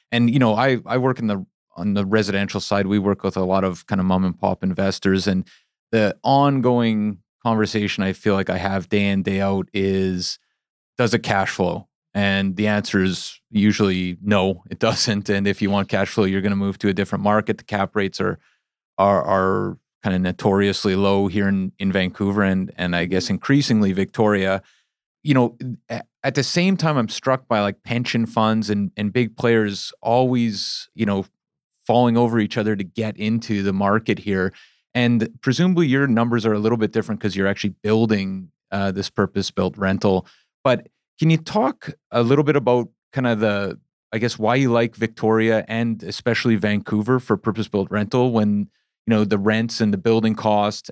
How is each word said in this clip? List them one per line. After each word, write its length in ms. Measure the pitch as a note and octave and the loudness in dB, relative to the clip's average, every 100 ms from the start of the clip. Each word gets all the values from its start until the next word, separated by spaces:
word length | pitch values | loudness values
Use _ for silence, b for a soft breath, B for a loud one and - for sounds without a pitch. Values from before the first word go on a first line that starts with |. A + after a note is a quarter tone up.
| B | B
And, 180 | A#2+ A#2+ | 0 2
you 80 | C3+ | 4
know, 160 | A#2+ | 2
I, 240 | G#2+ C3+ B2 - | 2 2 0 -2
I 120 | B2+ | -2
work 200 | C3 B2+ | 0 -2
in 80 | A2+ | -2
the, 180 | G2 F2+ _ _ - | -4 -6 _ _ -8
on 180 | G2 | -2
the 100 | G2 | -2
residential 540 | F#2+ A2 G2+ G2 G2+ G2+ | 2 2 2 0 -2 -4
side. 300 | - G2+ F#2+ | -2 0 2
We 100 | G#2 | 0
work 240 | G2 F#2+ | 0 0
with 140 | G2 F#2+ | -2 -2
a 80 | |
lot 180 | F#2 F#2+ | 0 0
of 240 | F#2+ E2+ - | 0 -4 -4
kind 140 | G2 | -2
of 60 | F#2 | 2
mom 180 | F#2 | 2
and 120 | F#2+ E2+ | 0 0
pop 280 | G2 F#2+ | -2 -2
investors, 640 | F#2+ F2 G2 - G2 F#2+ F#2+ | -2 -2 -2 0 0 0 0
and 180 | F#2 F2+ b b b _ | -2 -4 b b b _
the 240 | A2+ G#2 - | 0 0 -2
ongoing 920 | A2+ C#3 C#3+ C#3 B2+ B2 A#2 G#2+ G#2+ G2 _ _ | 0 2 2 2 2 2 2 0 -2 -6 _ _
conversation 580 | A#2+ A2+ G#2+ A2 G#2 - | -2 0 0 0 -2 -2
I 100 | F#2+ | -4
feel 220 | F#2 G#2+ | -2 0
like 160 | G2 F#2+ | 0 0
I 60 | F#2 | -2
have 320 | F#2+ G2 E2+ | -2 -4 -2
day 180 | G#2 G2+ | 0 0
in, 160 | G2 | 0
day 180 | F#2+ G2 | -2 -2
out 280 | G2 G2 F2+ | 0 -2 -2
is, 680 | G#2 G2 F#2+ F#2+ F#2 F2+ - _ _ _ _ _ - | -2 0 0 0 -2 -6 -10 _ _ _ _ _ -2
does 180 | A#2+ | 0
it 80 | A2+ | 0
cash 280 | - G2+ F#2+ | 0 0 0
flow? 360 | - F2+ E2 - _ _ | -2 -2 -2 -10 _ _
And 440 | G2+ G2+ G2 G2 F2+ | -2 0 0 0 0
the 100 | G#2+ | 0
answer 340 | G#2 G2+ G2 | 0 0 0
is 380 | F#2+ F2 - - _ | 0 -2 -8 -16 _
usually 680 | G#2+ G#2 G2 G2+ F#2 F2+ F2 | 2 2 4 2 0 -2 -4
no, 440 | G2+ G2+ F#2+ F2+ - | 0 2 2 -2 -8
it 120 | F#2+ | -2
doesn't. 480 | A2+ - - G#2 G2+ | -2 0 0 -2 0
And 180 | G2 G2+ | 0 0
if 160 | G2 | 0
you 80 | G2 | 0
want 180 | G2+ G2 | 0 0
cash 200 | G2 G2 | -2 -2
flow, 160 | - | 0
you're 160 | F#2+ F#2+ | 0 0
gonna 160 | G2 G2 | 0 0
move 220 | G2 F#2+ | -2 -2
to 100 | G2+ | -2
a 40 | |
different 300 | F#2+ G2 G2 | 0 -2 -2
market. 360 | G2+ G#2+ G#2 G#2 | 2 2 0 -4
The 60 | |
cap 300 | - G#2 G2 | -4 -4 -2
rates 260 | G#2+ F#2+ - | -2 -2 -2
are, 200 | G2 - _ _ _ _ _ - | -4 -4 _ _ _ _ _ 0
are, 240 | G2 F#2+ | 2 4
are 560 | - G2 F#2+ G2+ G2 - _ _ | 2 2 2 0 -2 -8 _ _
kind 140 | G#2+ F#2 | -2 0
of 60 | |
notoriously 760 | F#2 F#2+ G#2+ G2 G2+ F#2+ G#2 F#2+ | -2 -2 0 2 2 0 0 2
low 320 | G2 G2 G2 | 2 2 0
here 180 | G2 G2 | 0 0
in, 240 | G2 F#2 - | 0 -4 -4
in 140 | G2 | -2
Vancouver 500 | F#2+ F#2 - G2+ G2+ | 0 -2 -2 -2 0
and, 300 | G2 F#2+ F#2 - | 2 0 -4 -4
and 200 | F2+ F2 | -2 -2
I 80 | |
guess 260 | F2 F#2 - | 0 -2 -2
increasingly 640 | G2 - C#3 C#3 A2+ G2 | -4 0 2 2 2 2
Victoria. 680 | F#2 F#2+ - G#2+ G2+ F#2+ G2 b b b _ _ _ | 0 -2 0 2 2 0 -2 b b b _ _ _
You 120 | D3+ | 0
know, 240 | C3+ A#2+ - B2+ G#2+ - A2+ - _ C3+ | 2 2 -2 -12 -10 -10 -10 -12 _ -4
at 60 | |
the 80 | C#3 | -2
same 340 | B2+ F3 F#3 F#3+ | -2 0 0 0
time, 220 | D#3+ D3 | 0 0
I'm 100 | G#2+ | -2
struck 400 | - - C3 - | -4 -2 -2 0
by, 120 | A2 | 0
like, 220 | G2+ G2+ | 0 -4
pension 420 | - A#2+ A#2+ B2 A2+ | -4 -4 -2 -2 -2
funds 420 | - A2 A2 G#2+ | 0 2 0 0
and, 220 | G2+ G2 - | -2 -4 -4
and 160 | G#2 | -2
big 200 | B2 A2+ - | 0 -2 -2
players 560 | A#2+ A#2 G#2 G2 - - | 2 2 2 -4 -10 -8
always, 880 | A2+ A#2+ B2+ B2 A#2 G2+ - - - | -2 2 2 2 0 -2 -8 -10 -10
you 120 | - A2 | -4 -2
know, 180 | G2 F#2+ _ _ _ _ _ - | -2 -4 _ _ _ _ _ 0
falling 320 | A#2 B2 A#2 | 2 4 4
over 200 | A#2+ A2+ | 2 2
each 200 | G#2 - | 0 -2
other 180 | G#2+ G2+ | -2 -2
to 80 | |
get 320 | F#2 - A2 F#2+ | -6 -6 -6 -4
into 460 | G#2+ A2+ - G#2 | -2 -2 -2 -2
the 100 | G2 | -2
market 460 | F#2+ G2+ G#2+ - G2+ | 0 2 0 0 -4
here. 340 | G#2 F#2+ F#2 b b b b | -2 -2 -2 b b b b
And 360 | B2 A#2+ A#2+ G#2+ - | 0 2 2 -2 -4
presumably 460 | - B2+ F3+ F3 D#3 | -2 0 2 2 2
your 200 | C3+ C#3 | 2 2
numbers 380 | A2+ A#2+ A#2 | 2 2 0
are 80 | A2 | 0
a 60 | G#2 | 0
little 180 | G#2+ A#2+ | 0 0
bit 160 | G#2+ | 0
different 260 | A2+ G#2+ G#2 | -2 -4 -4
'cause 120 | G#2+ | -4
you're 120 | F#2+ G2 | -2 -2
actually 300 | G2+ G#2 - | -2 -4 -4
building, 680 | G#2+ A2 A2+ G#2 F#2+ F#2+ F2+ _ - | 0 2 4 2 -2 -6 -12 _ -8
uh, 220 | G2 G2 | -4 -2
this 160 | F#2+ G2 | -4 -4
purpose-built 680 | - G2 G2+ F#2+ - F#2 - | -2 -2 -2 -4 -2 -2 -2
rental. 480 | F#2+ F#2+ G#2 F#2 - b b _ | -2 0 2 0 -2 b b _
But 260 | C3+ A#2+ - _ _ - | 0 0 -2 _ _ -2
can 120 | D#3+ | 2
you 80 | D#3+ | 2
talk 520 | D#3+ G#3 C4 - - - - | 0 -2 -2 -2 -12 -16 -6
a 120 | A#2+ | 0
little 220 | A#2+ C#3+ | 2 2
bit 120 | D3 D3 | 2 2
about 320 | A#2+ B2 A#2 _ _ | 2 0 0 _ _
kinda 200 | - B2+ | -4 -2
the, 460 | A2 G#2+ G2+ G2 - _ _ _ | 0 0 0 -4 -8 _ _ _
I 60 | A2+ | -4
guess, 200 | A#2 - | -4 -2
why 180 | G#2+ B2+ | 0 2
you 140 | C3 | 2
like 260 | A#2 A#2+ - | 2 0 -2
Victoria 680 | A2 - A2 A2 A2+ A2 - | -6 -2 0 2 2 0 -2
and 360 | A2+ A#2 A2 | -4 -4 -4
especially 540 | - - - A2+ B2 A2 | -8 -6 -2 0 2 2
Vancouver 640 | G#2 G#2 - G#2+ G#2+ B2+ | 2 -2 -2 -2 0 0
for 200 | - G#2 | 0 -2
purpose-built 520 | A2+ G2+ G#2 G#2 F#2+ | -2 -4 -2 -4 -2
rental 420 | G#2 G#2 B2+ B2+ | -4 -2 0 2
when, 360 | A2+ G#2 G#2 G2+ _ _ _ - | 2 2 0 -4 _ _ _ 0
you 80 | |
know, 100 | A2 | 0
the 140 | G#2 G#2 | 2 0
rents 420 | G2+ A2 A2+ - | 0 0 -2 -2
and 100 | G#2+ | -2
the 80 | G2+ | 0
building 360 | A2+ A2+ A2+ | 2 2 2
cost 560 | G#2+ A2+ G#2 G#2 - - | 0 0 0 0 -4 -12